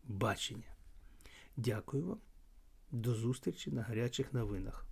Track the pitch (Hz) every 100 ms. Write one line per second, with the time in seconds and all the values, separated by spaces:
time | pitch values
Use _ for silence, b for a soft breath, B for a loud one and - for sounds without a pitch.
0 | - 98 104 - - - - - - -
1 | B B B B B - 117 104 - 139
2 | 175 220 - - - - - - - 123
3 | 113 113 113 131 - 180 - 135 107 110
4 | 120 - 131 123 107 101 95 - -